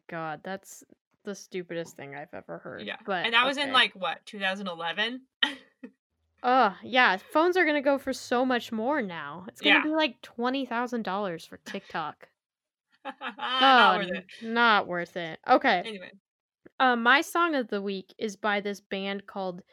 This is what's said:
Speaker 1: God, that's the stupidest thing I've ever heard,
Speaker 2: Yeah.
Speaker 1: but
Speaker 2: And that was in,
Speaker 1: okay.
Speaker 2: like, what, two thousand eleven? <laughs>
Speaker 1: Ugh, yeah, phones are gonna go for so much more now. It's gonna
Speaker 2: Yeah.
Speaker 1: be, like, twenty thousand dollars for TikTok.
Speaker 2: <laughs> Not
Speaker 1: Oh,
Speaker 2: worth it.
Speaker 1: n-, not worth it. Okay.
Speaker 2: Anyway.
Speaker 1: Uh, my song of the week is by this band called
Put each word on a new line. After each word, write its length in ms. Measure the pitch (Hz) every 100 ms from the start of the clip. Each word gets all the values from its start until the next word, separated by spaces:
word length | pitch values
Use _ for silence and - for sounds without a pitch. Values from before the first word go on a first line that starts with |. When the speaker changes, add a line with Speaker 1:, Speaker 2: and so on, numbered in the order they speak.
| -
Speaker 1:
God, 320 | 170 160 151
that's 400 | - 190 - - - _ _ _ -
the 100 | 190
stupidest 600 | - 190 175 170 165 -
thing 200 | 139 139
I've 180 | 156
ever 240 | 196 - 170
heard, 220 | - - 208
Speaker 2:
Yeah. 80 | - -
Speaker 1:
but 200 | 185 220
Speaker 2:
And 80 | 233
that 100 | 254
was 120 | 277
in, 60 | 277
Speaker 1:
okay. 60 |
Speaker 2:
like, 200 | 262 220
what, 320 | 202 175 156 -
two 140 | 214
thousand 280 | 190 190 190
eleven? 540 | 170 165 165 220 254 - _
<laughs> 1000 | 294 269 - _ 240 _ _ _ _ _
Speaker 1:
Ugh, 300 | 254 254 220 180
yeah, 340 | 226 247 247 185
phones 400 | - 311 339 359
are 80 | 320
gonna 160 | 294
go 160 | 269 277
for 160 | 269
so 320 | 254 - 247 262
much 260 | 247 240
more 300 | 220 226 302
now. 440 | 208 170 143 156 190
It's 100 | -
gonna 140 | 311 359
Speaker 2:
Yeah. 80 |
Speaker 1:
be, 60 | 311
like, 320 | 311 311 233
twenty 440 | - - 240 269 254
thousand 380 | 233 240 247
dollars 420 | 202 190 208 165 -
for 120 | -
TikTok. 720 | - 196 - 180 151 - - _ _ _ _ _ _ _
Speaker 2:
<laughs> 20 | 269
Not 880 | 262 254 208 240 254 262 254 208 185
Speaker 1:
Oh, 20 |
Speaker 2:
worth 80 | 190
it. 160 | 170 - -
Speaker 1:
n-, 120 | 226
not 340 | 233 240 208 -
worth 300 | 175 170 185
it. 220 | 165 160 -
Okay. 360 | 269 269 190 185
Speaker 2:
Anyway. 260 | 208 180 196 _ _ _ _ - -
Speaker 1:
Uh, 160 | 262 240
my 240 | 233 277
song 340 | 330 349 339 294
of 120 | 240
the 140 | 208
week 320 | 196 196 - -
is 180 | 220 196
by 240 | 214 202
this 180 | 202 196
band 460 | - 196 196 202 202
called 340 | 208 190 175 -